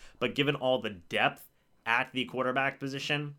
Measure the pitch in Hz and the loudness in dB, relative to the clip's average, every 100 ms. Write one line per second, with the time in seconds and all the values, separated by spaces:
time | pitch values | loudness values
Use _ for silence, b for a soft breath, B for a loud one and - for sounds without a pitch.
0 | b b 123 110 143 143 127 131 107 98 | b b -2 2 2 2 2 2 0 -8
1 | - 107 127 - - _ _ _ - 117 | -4 2 2 0 -12 _ _ _ 0 2
2 | 131 127 123 123 127 127 135 131 139 135 | 2 -2 -2 -2 0 2 0 -2 -6 -6
3 | - 147 147 | -2 -2 -2